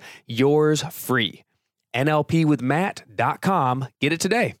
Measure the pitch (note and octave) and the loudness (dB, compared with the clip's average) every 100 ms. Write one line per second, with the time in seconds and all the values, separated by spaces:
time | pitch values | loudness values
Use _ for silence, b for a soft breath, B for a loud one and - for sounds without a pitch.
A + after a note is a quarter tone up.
0 | B B - A#2 C#3 D3+ D3+ D3+ C#3+ - | B B -8 0 2 4 2 0 -4 -8
1 | - B2 G2+ - _ _ _ _ _ A#2+ | -2 -2 -2 -6 _ _ _ _ _ -2
2 | D3 D3+ D3 E3 D#3 C3 B2+ D3 G3 - | 0 0 2 2 2 2 0 0 -2 -6
3 | - G#2+ B2 D3 F#3+ F#3 C3 C3 C3 _ | -10 -4 -4 -2 -2 0 0 -2 -6 _
4 | C#3 D#3+ F#3+ A#3 D3 - | -2 -2 0 0 -2 -6